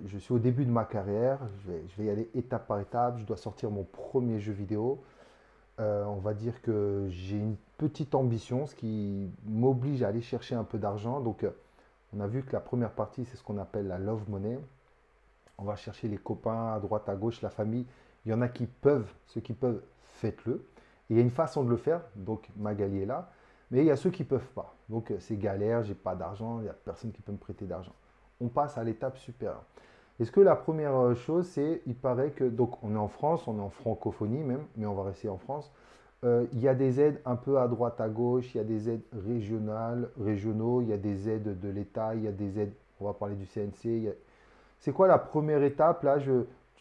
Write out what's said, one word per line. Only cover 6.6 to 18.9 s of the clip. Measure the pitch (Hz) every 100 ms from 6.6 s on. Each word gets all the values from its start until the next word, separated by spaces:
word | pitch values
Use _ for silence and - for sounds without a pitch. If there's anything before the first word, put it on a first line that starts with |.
que | - 107 101 101 98
j'ai | 90 95 104
une | 107 107 _ -
petite | 156 - 143
ambition, | 139 131 113 - 123 143
ce | -
qui | 110 107 101 98 95 87 107
m'oblige | 110 127 127 135 139
à | 107
aller | 113
chercher | 117 - -
un | 123 107
peu | 113
d'argent. | 101 104 110 139
Donc, | 117 101
euh, | 101 - - _ - _ - 104
on |
a | 101
vu | 123
que | 135
la | 110
première | - 123 113
partie, | - 107 - 120
c'est | -
ce |
qu'on | - 104
appelle | 95 104 101
la | 90
love | 98 110 101
money. | 101 101 127 147 _ _ _ _ _ _ _ _ -
On | 101
va | 104
chercher | - - 110
les | 101
copains | - 98 113 113 113
à | 110
droite, | 101 107 -
à | 98
gauche, | 113 117
la | 104
famille. | - 107 117 123 - - _ 110
Il |
y |
en | 113
a | 123
qui | 123 120
peuvent, | - 139